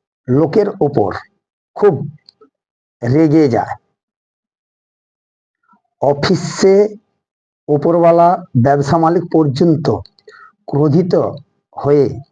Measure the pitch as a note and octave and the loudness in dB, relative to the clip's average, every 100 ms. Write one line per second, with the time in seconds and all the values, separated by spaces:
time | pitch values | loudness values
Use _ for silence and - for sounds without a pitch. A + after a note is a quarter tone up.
0 | _ _ - C3 D#3 G#3+ G3+ - D3 C3 | _ _ -2 0 0 0 -2 -2 -2 -2
1 | G2 F2+ - _ _ _ _ - G#3 D3+ | -4 -6 -14 _ _ _ _ -2 0 0
2 | D3 - _ _ _ _ _ _ _ _ | -6 -16 _ _ _ _ _ _ _ _
3 | A#2 D3 D#3+ D#3+ C#3+ A2 - - _ _ | -2 2 2 2 2 0 -4 -10 _ _
4 | _ _ _ _ _ _ _ _ _ _ | _ _ _ _ _ _ _ _ _ _
5 | _ _ _ _ _ _ _ _ _ _ | _ _ _ _ _ _ _ _ _ _
6 | C3 C#3+ - D#3+ - - F#3+ G3 G#3 G#3 | -2 -2 -2 -2 -4 0 2 4 2 -4
7 | _ _ _ _ _ _ - D3 E3 F3 | _ _ _ _ _ _ -4 -2 0 2
8 | E3+ E3+ E3+ F3+ F3+ B2+ C3+ C#3+ C#3 E3 | 4 4 2 0 -4 0 2 0 0 0
9 | D#3+ F3 F3 D#3+ D3+ B2+ F3 D#3 C#3+ F#2+ | 2 0 0 0 0 0 0 0 -2 -4
10 | - _ _ - - _ - C#3+ D3+ D#3 | -6 _ _ -20 -20 _ -6 -2 0 0
11 | F3+ F3 G#2 - - _ _ - C#3+ D3 | 0 -2 -4 -8 -18 _ _ -6 0 0
12 | B2+ - - | 0 -4 -16